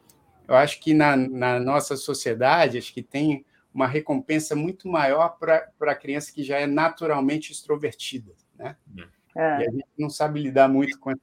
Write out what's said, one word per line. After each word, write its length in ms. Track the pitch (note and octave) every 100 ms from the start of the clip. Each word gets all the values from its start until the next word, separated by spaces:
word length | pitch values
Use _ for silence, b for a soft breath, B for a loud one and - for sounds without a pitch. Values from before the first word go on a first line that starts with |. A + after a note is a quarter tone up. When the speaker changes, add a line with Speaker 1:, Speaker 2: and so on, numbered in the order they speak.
| _ _ _ _ -
Speaker 1:
eu 80 |
acho 240 | C3 D3 -
que 140 | -
na, 220 | D3+ D3 C3+
na 420 | C3 C3 B2 B2
nossa 380 | B2 C#3+ C3+ C3+
sociedade, 840 | - C3+ B2+ A2+ B2+ E3 D3 A#2+
acho 160 | -
que 80 | -
tem 420 | A2+ C#3 D#3 C#3 - _ _
uma 120 | C3 A#2
recompensa 680 | D3 D3+ C3+ C3+ D#3 D3+
muito 340 | D3 E3 F#3+ F#3+
maior 420 | E3 C#3 D3 E3 -
pra, 280 | D#3+ D#3+ - -
pra 180 | D3+
criança 380 | C#3+ C#3 C#3+ D3
que 120 | -
já 140 | C3+ C#3
é 80 | C#3+
naturalmente 840 | D3 D#3+ D#3+ E3 C#3+ C3+ D3+ D3+
extrovertida, 800 | D3+ - D3 D3 - - C3 G#2 F2 _ -
né? 200 | A#2+ D3+ - G2
Speaker 2:
É. 60 | E2+ _ _ E3
Speaker 3:
É. 180 | D#3+ C#3+
Speaker 1:
E 60 | A#2
a 20 |
gente 140 | A#2+ - -
não 120 | D3+
sabe 300 | - D3+ D3
lidar 280 | C#3 C3 C3+
muito 320 | C3+ C#3 C#3
com 100 | C3+
as 80 | C3